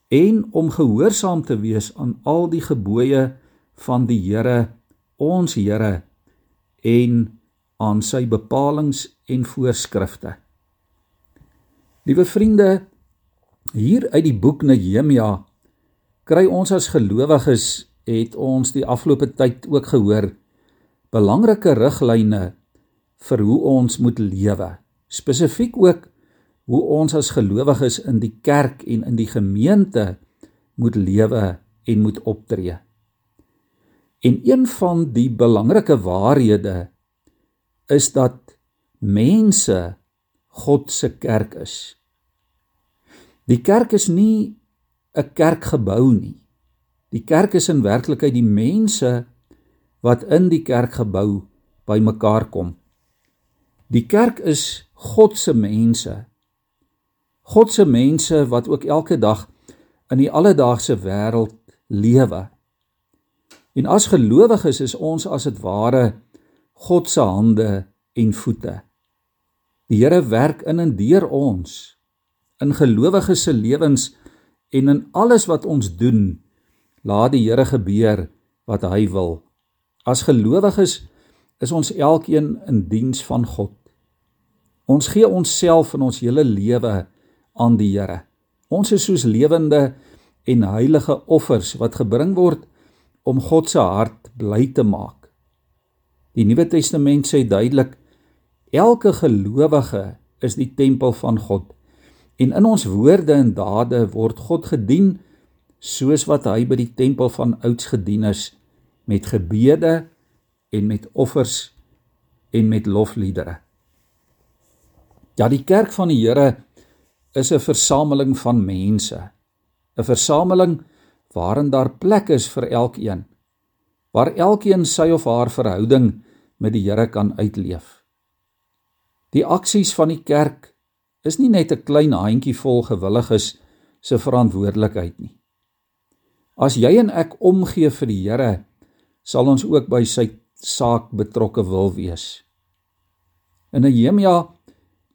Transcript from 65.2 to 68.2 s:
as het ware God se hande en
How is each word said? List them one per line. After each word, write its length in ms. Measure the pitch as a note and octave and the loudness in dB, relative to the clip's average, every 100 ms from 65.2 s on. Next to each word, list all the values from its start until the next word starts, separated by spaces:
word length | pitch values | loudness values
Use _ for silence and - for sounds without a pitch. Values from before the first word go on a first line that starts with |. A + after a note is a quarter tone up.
| D#3 | -6
as 180 | D3 C3+ | -6 -6
het 140 | G#2 | -8
ware 540 | G2 G2+ A2+ B2+ A#2+ G#2+ _ _ _ _ _ | -6 -2 0 2 0 -2 _ _ _ _ _
God 360 | _ - F3+ F3 | _ -2 0 0
se 120 | - | 0
hande 640 | A2 F#2+ A2+ G#2+ A2 G2 F#2 _ _ | 0 2 2 2 0 -4 -8 _ _
en 200 | - | -2